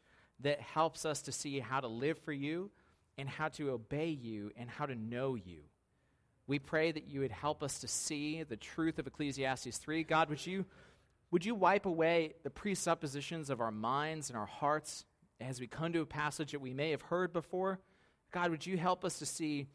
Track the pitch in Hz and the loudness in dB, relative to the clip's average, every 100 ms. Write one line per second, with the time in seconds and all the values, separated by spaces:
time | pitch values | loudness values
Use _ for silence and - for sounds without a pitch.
0 | _ - _ - 143 147 123 160 160 - | _ -20 _ -2 0 0 0 2 2 2
1 | 160 143 - 160 151 139 117 135 127 113 | -2 -2 -4 -6 -2 -2 0 -2 -2 0
2 | 139 160 - 143 143 165 202 - _ _ | 0 0 -4 -4 -2 -2 -6 -12 _ _
3 | _ - 139 135 156 147 147 123 110 143 | _ -10 -8 -2 -2 -2 -2 -2 -2 -2
4 | 165 151 117 107 104 - 120 117 147 123 | -2 -2 -4 -6 -6 -8 -10 -6 -4 -4
5 | 110 120 135 123 90 82 71 _ _ _ | -4 -2 0 -2 -6 -14 -18 _ _ _
6 | _ _ _ _ - 143 143 160 165 156 | _ _ _ _ -2 -2 0 4 4 2
7 | 143 139 135 - 147 151 143 - - - | -4 -2 -2 0 -2 0 -2 -4 -4 -4
8 | - 151 147 160 151 160 - - 160 160 | -2 -2 -2 -4 -4 -8 -6 0 0 0
9 | 135 - 147 135 131 127 127 - - 160 | -4 -2 -2 0 0 0 -4 -6 -2 -2
10 | 156 160 160 151 170 190 185 - - - | 4 4 4 2 -2 -4 -4 -10 -20 -20
11 | _ _ _ 175 185 233 180 202 196 165 | _ _ _ 2 2 6 8 8 4 4
12 | 160 170 160 - 135 - 208 185 - 165 | 6 6 4 -2 -10 -4 -2 0 2 2
13 | 151 135 139 165 143 127 113 107 110 135 | 0 -6 -6 -6 -4 -2 -2 0 0 0
14 | 151 160 147 120 104 - 147 151 151 - | 0 -2 -4 -4 -6 0 2 2 0 -10
15 | - _ _ - 123 123 123 - 165 170 | -14 _ _ -10 -6 -6 -6 -4 0 0
16 | 143 147 147 - 151 147 131 127 156 143 | 0 -2 -2 -2 -4 -4 -4 -2 0 0
17 | - 175 180 170 151 180 190 190 - _ | 0 0 2 0 -2 -2 0 -2 -8 _
18 | _ _ _ 180 175 160 143 185 180 185 | _ _ _ 0 2 0 0 2 4 2
19 | 185 - 143 - 156 147 139 | 0 -2 -4 -2 0 -2 -4